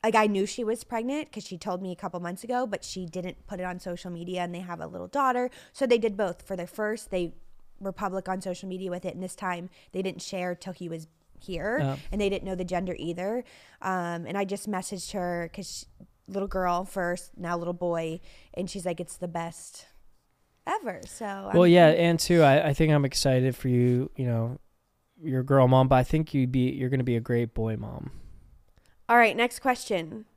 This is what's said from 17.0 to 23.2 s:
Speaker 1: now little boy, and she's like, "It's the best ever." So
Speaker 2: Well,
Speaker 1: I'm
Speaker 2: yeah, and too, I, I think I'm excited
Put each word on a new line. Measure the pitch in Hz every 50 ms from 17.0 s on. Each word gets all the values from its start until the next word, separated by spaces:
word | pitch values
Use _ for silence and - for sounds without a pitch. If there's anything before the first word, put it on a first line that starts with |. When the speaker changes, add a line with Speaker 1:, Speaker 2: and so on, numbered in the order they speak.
| 175 175 175 180 - - -
Speaker 1:
now | - 180 170 175
little | 170 170 175 175
boy, | 175 180 175 170 165 165 160 160 175 - - - - - _ -
and | - 185 185
she's | - 202 170
like, | 180 170 160
"It's | 170 - -
the | - 180 175
best | 165 170 165 170 - - - - - - - _ _ - - - _ _ _ _ _ _ _ _ _ _ _
ever." | - 370 427 339 233 180 - -
So | - - - 233 202 196 196 196 196 190
Speaker 2:
Well, | 170 180
Speaker 1:
I'm | 175
Speaker 2:
yeah, | 170 180 170
and | 156 160 165 170 170 170 165
too, | - - 175 170 156
I, | 139 135 151 -
I | 151 139
think | - 160 156
I'm | 151 147 139
excited | 131 - -